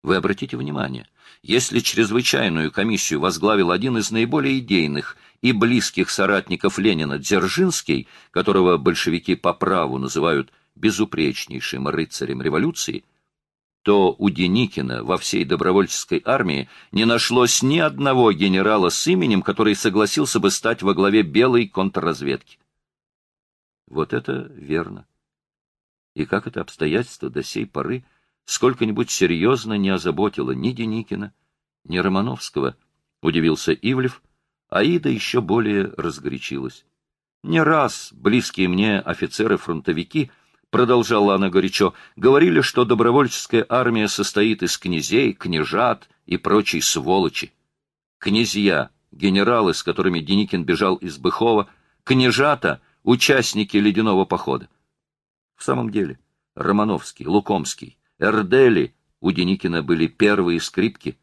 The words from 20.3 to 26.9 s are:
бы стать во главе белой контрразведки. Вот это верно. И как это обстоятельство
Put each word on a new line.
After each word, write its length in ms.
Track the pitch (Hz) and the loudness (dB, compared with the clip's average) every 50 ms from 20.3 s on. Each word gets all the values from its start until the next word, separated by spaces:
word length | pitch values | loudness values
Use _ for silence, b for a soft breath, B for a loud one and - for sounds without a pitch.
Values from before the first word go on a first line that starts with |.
| - 113 | 0 0
бы 120 | - 98 | 2 2
стать 300 | - - - 113 113 - | 0 0 -2 -4 -4 0
во 120 | 92 98 95 | 0 0 2
главе 300 | 76 98 101 101 110 101 | 2 2 4 4 2 2
белой 440 | 80 69 107 123 131 123 120 117 | 2 2 2 4 4 4 2 0
контрразведки. 920 | 98 - 95 95 98 - 92 80 82 78 71 71 69 67 65 _ _ - _ _ _ _ _ _ _ _ _ _ _ _ _ _ _ _ _ _ _ _ _ _ _ _ _ _ | 0 -2 -2 -2 -2 -2 -2 -2 -2 -4 -4 -4 -6 -6 -6 _ _ -20 _ _ _ _ _ _ _ _ _ _ _ _ _ _ _ _ _ _ _ _ _ _ _ _ _ _
Вот 260 | _ 62 76 76 - - | _ -4 -4 -4 -2 -4
это 380 | - - - 65 - - - - | -6 -4 -4 -6 -6 -8 -12 -18
верно. 520 | - 73 69 76 82 85 - 50 50 - _ _ _ _ _ _ _ _ _ _ _ _ _ _ _ _ _ _ _ _ _ _ | -20 -8 -4 -4 -4 -4 -6 -12 -18 -20 _ _ _ _ _ _ _ _ _ _ _ _ _ _ _ _ _ _ _ _ _ _
И 100 | 78 76 | -8 -4
как 220 | - - 101 - | -2 -2 -4 -4
это 140 | - - - | -6 -10 -10
обстоятельство 680 | - - - _ 78 76 | -10 -10 -6 _ -2 -2